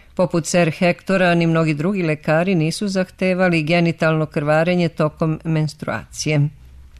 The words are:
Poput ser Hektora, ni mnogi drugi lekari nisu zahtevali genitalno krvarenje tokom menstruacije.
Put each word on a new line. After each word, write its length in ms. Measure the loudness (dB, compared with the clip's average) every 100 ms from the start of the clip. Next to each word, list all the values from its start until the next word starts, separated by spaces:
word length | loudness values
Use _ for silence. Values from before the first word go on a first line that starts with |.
| -16
Poput 320 | -4 -2 -2 -2
ser 240 | 0 0
Hektora, 640 | 0 -2 -2 -2 0 2
ni 120 | 2 2
mnogi 280 | 2 0
drugi 280 | -2 -2 -2
lekari 520 | -2 -4 0 0 2
nisu 340 | 0 0 -2 -4
zahtevali 720 | -4 -4 -4 -2 0 2 2
genitalno 640 | 2 2 2 2 0 0 -2
krvarenje 640 | -4 0 2 2 0 0
tokom 520 | 0 -4 0 -4 -2
menstruacije. 1040 | -2 -2 -2 -4 -8 -8 -10 -8 -2 0 0 -4 -20 -20 -20 -20